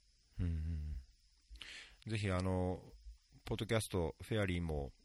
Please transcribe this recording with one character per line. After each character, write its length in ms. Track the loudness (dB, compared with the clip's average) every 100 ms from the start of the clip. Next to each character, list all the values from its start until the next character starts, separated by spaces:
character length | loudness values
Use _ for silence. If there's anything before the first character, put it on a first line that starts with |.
| _ _ _ -4
う 40 |
ん 20 | -2 0 -2 -2 -4 -6 -10 -18 _ _ -20 -16 -14 -14 -16 -14 -4
う 40 |
ん。 20 |
ぜ 60 | 0
ひ、 140 | 2
あ 100 | 2
の、 380 | 4 4 2 0 -6 -16 -16 -16 _ -12
ポ 120 | -4 -2
ッ 20 |
ド 80 | 2
キ 100 | 2
ャ 60 |
ス 80 | 2
ト 260 | 2 2 0
フ 140 | -2 2
ェ 60 |
ア 40 | 2
リ 140 | 2
ー 20 |
も、 300 | 0 0 -4 -8